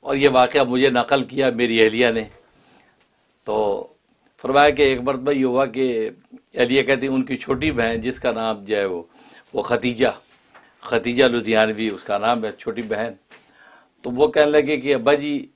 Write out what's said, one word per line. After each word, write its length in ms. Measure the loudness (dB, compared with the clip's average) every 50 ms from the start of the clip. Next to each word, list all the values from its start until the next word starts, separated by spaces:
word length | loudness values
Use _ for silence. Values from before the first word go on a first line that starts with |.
| _
और 120 | -4 -2
ये 120 | 2 2 4
वाक़या 340 | 6 6 4 4 4 0 0
मुझे 260 | 2 2 2 2 2
नकल 320 | 2 2 0 2 0 0 0
किया 260 | -4 -4 -2 0 0
मेरी 300 | 0 0 -2 0 4 4
अहलिया 300 | 4 4 4 2 0 2
ने। 120 | 0 -2 -6 -8 -14 -20 _ _ _ _ _ _ _ _ _ _ _ _ _ _ _ _ _ _ _ _ _
तो 100 | -6 -2 -2 0 -2 -2 -4 -6 -12 _ _ _ _ _ _ _ _ _ _
फरमाया 320 | -6 0 4 4 6 4
कि 120 | 4 4 2
एक 160 | 2 2 0
मरतबा 320 | -2 -4 -4 -2 -2 -2 0
ये 100 | 0 0
हुआ 240 | 0 2 0 0
कि 220 | -2 -2 -4 -2 -2 -2 -2 -4
अहलिया 760 | -6 -8 _ _ _ -20 -20 _ _ _ 0 0 2 4 2 4
कहती, 260 | 2 0 0 0 -2
उनकी 280 | -2 -2 -2 -2 -4
छोटी 340 | -8 -4 -4 -4 -2 -2 -4 -2
बहन 280 | 0 -2 -2 -2 -2
जिसका 320 | -4 -6 -6 -2 -4 -4 -2
नाम 320 | -2 -2 -4 -4 -6 -4
जो 120 | -4 -2
है 100 | -2 -2
वो, 200 | -2 -4 -6 -10 _ _ _ -20 -20 -20 -20 _ _ -6
वो 80 | -6 -2
खतीजा, 520 | -2 -2 0 0 -2 -2 0 0 0 0 -4 _ _ _ _ _ _ _ -20 _ _ _ _ -8
खतीजा 420 | -2 -2 -2 -2 -2 2 4 4
लुधियानवी 640 | 4 4 0 -2 0 2 2 2 2 0 -4 -4 -6
उसका 280 | -6 -8 -6 -4 -4 -2
नाम 260 | 0 0 -2 0 -2
है, 80 | -8 -10
छोटी 300 | -8 -10 -10 -8 -8 -6
बहन। 300 | -6 -4 -4 -4 -6 -8 _ _ _ -20 -20 _ _ _ _ -20 _ -20 -20 _ _ _ _ _
तो 60 | -8
वो 180 | -2 0 0 0
कहने 220 | 2 2 0 2
लगे 260 | 2 2 2 2 -2
कि 160 | -4 -2 -2 -2
अब्बा 220 | 0 2 0 0
जी 320 | 0 0 -4 -6 -6 -8 -10 _